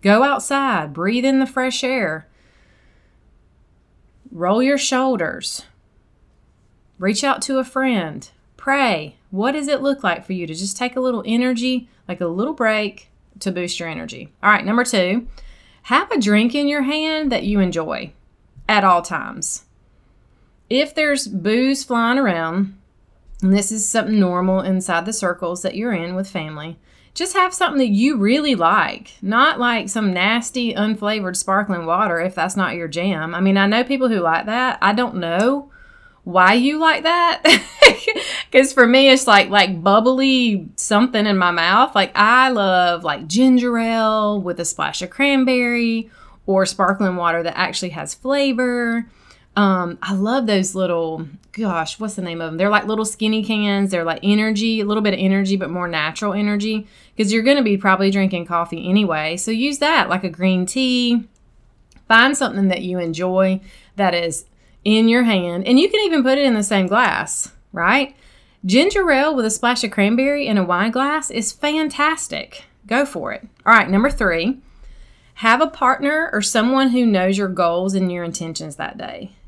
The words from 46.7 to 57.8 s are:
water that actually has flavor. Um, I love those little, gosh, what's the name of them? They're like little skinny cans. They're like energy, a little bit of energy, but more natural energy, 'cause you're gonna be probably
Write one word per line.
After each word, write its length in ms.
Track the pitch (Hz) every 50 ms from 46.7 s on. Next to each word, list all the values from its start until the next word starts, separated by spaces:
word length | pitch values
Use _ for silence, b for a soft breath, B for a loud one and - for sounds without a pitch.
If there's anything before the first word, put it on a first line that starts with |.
| - - 190 185 196 196 208 185 180
water 260 | 180 170 170 165 170 165
that 140 | 165 -
actually 340 | - 180 - - - 190 180
has 240 | 151 160 147 - -
flavor. 920 | - - 254 277 285 277 269 247 240 254 247 247 240 240 233 233 233 233 b b b b b b b b b -
Um, 420 | - - 196 190 185 175 170 170 -
I 140 | - 185 196
love 320 | 190 202 220 247 277 240
those 300 | 214 208 190 185 190 185
little, 500 | 190 185 175 170 170 165 160 160 160 160 139 147 - _ _
gosh, 480 | - 214 220 196 175 165 156 - - -
what's 160 | 220 208 214
the 80 | 202 180
name 180 | 170 165 165
of 80 | 165 160
them? 100 | 160 165
They're 120 | 190 208
like 160 | 208 208 -
little 180 | 208 220 214 220
skinny 380 | 214 - - 220 214 220 220 202
cans. 480 | 214 220 208 208 202 202 196 196 190
They're 140 | 190 170 165
like 160 | 165 160 - -
energy, 560 | 202 208 214 214 220 214 202 226 226 226 220
a 60 | 202
little 180 | 208 208 220 208
bit 120 | 208 175
of 60 | 160
energy, 360 | 190 190 190 196 196 190 202
but 120 | 190 185 147
more 200 | 170 180 175 170
natural 440 | 165 156 151 160 160 - 214 208 190
energy, 540 | 208 208 208 208 202 208 220 214 220 214 b b b b b b
'cause 160 | b 214 196 220
you're 100 | 226 220
gonna 220 | 269 277 285 247
be 120 | 214 202
probably 360 | 196